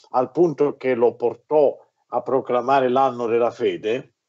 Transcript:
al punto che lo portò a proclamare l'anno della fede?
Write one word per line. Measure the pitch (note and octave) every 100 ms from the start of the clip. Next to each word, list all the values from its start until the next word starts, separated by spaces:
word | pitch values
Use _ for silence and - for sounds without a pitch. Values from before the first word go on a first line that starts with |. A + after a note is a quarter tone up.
| _
al | B2 C3
punto | D#3+ F3 C#3 C#3+ -
che | C3
lo | A#2 A#2+
portò | A#2+ A#2 - - D3+ C3 - _ _ -
a | B2
proclamare | - C3 - B2 B2 C#3 B2+
l'anno | B2+ C3+ A#2+ A#2
della | A#2 A#2
fede? | A#2 G#2+ E2+ G#2+ B2+ - _